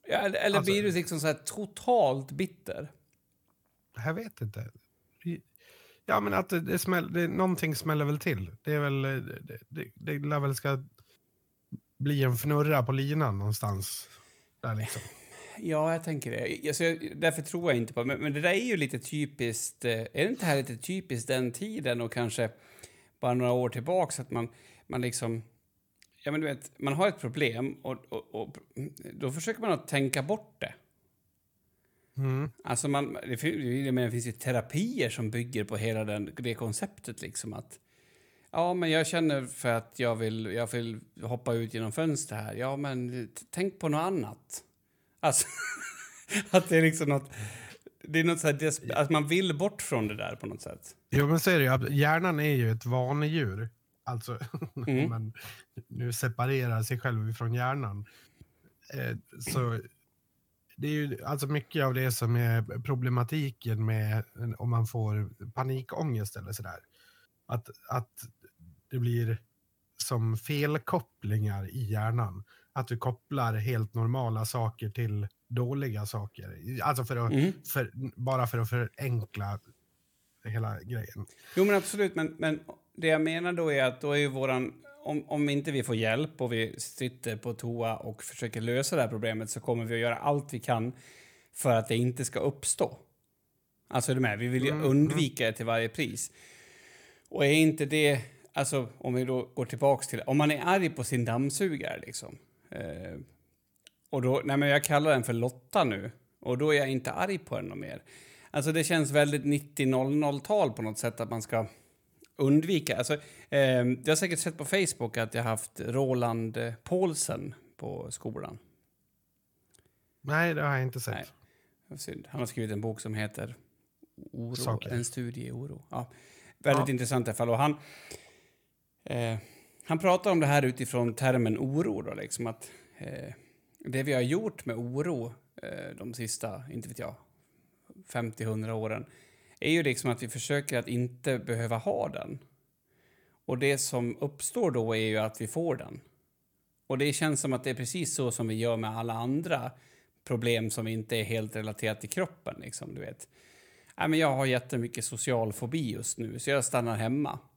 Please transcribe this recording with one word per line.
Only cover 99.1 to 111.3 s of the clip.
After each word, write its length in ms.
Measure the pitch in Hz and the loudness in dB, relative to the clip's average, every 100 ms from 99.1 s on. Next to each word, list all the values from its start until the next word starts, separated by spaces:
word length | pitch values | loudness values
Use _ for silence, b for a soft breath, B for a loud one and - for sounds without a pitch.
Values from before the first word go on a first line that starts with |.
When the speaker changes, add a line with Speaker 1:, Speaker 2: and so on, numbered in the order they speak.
Speaker 1:
vi 120 | 123 127 | 0 0
då 200 | 127 - | -2 -2
går 120 | - 160 | -6 -6
tillbaks 420 | 123 143 135 - | 2 4 4 0
till... 140 | 117 | -4
Om 160 | - 139 | 2 4
man 140 | 151 | 4
är 100 | 147 175 | 4 4
arg 240 | 196 175 | 4 2
på 140 | - | -2
sin 220 | 120 127 117 | -2 0 2
dammsugare, 720 | 117 139 139 196 147 - - - | 0 0 0 0 0 -4 -8 -10
liksom. 320 | - - - _ _ _ | -12 -12 -18 _ _ _
Eh, 460 | - 82 80 92 - - _ _ _ _ _ - _ _ | -8 -8 -8 -10 -12 -14 _ _ _ _ _ -20 _ _
och 120 | 139 | 0
då, 200 | 127 135 147 | 2 2 2
nej, 120 | 139 | 4
men 120 | 143 | 6
jag 140 | 143 | 6
kallar 280 | 143 147 151 | 6 4 6
den 120 | 135 | 4
för 100 | 117 | 4
Lotta 500 | 117 123 - _ 208 | 0 0 -4 _ 2
nu. 280 | 139 98 107 - _ _ | 2 0 -6 -12 _ _
Och 180 | - 123 | -4 0
då 160 | 151 | 4
är 40 | 147 | 4
jag 120 | 135 | 4
inte 220 | 131 131 | 0 -2
arg 260 | - 185 190 | -2 -2 -2
på 180 | - 123 | -4 -6
den 100 | 95 | -6
något 120 | 98 | -8
mer. 260 | 98 - - B B B B | -10 -12 -16 B B B B
Alltså, 200 | 147 143 | -2 2
det 120 | 160 | 2
känns 280 | 151 165 135 | 4 2 6
väldigt 340 | 147 147 147 139 | 6 6 4 2
nittio 400 | 143 147 - 135 | 2 0 0 4
noll 300 | 131 131 147 | 4 4 2
noll-tal 560 | 147 143 135 214 156 | 2 -2 2 4 4
på 80 | 110 | 2
något 160 | 110 107 | -4 -2
sätt 220 | 120 - | -4 -2
att 100 | |
man 120 | 110 | -4